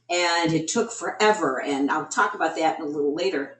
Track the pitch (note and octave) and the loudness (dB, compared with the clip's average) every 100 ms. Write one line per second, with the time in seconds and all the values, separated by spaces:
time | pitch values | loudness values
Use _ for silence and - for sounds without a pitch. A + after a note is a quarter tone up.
0 | - F3 F3 E3+ D#3+ D#3+ - A3+ - - | -4 0 2 2 2 0 0 -2 -2 -4
1 | F3+ - G#3+ - D3 B2+ C#3+ C#3 C#3 D3+ | -6 2 4 4 0 -2 -2 0 0 0
2 | D3 - G#3 F3 D#3+ D#3+ D#3+ - D3+ D3 | -2 0 0 0 -2 2 0 0 -6 -2
3 | C#3+ D#3 F#3+ D3 C#3 | 0 0 0 -2 -6